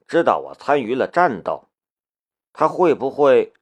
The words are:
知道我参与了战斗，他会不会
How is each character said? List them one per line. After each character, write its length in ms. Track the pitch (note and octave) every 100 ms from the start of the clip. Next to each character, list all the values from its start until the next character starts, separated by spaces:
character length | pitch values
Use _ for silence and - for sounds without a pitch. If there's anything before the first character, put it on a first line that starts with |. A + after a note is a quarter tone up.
| -
知 160 | D#3+
道 140 | D#3+ E2+
我 180 | C#2 C#2
参 260 | - C#3+
与 120 | A2
了 140 | C3 G#2+
战 340 | E3+ F3 G2+
斗， 280 | D#2+ C#2+ - _ _ _ _ _ _ _ _
他 140 | - D#3
会 260 | D3 F3
不 160 | A2+ C3
会 440 | C3 C#3+ B2 - _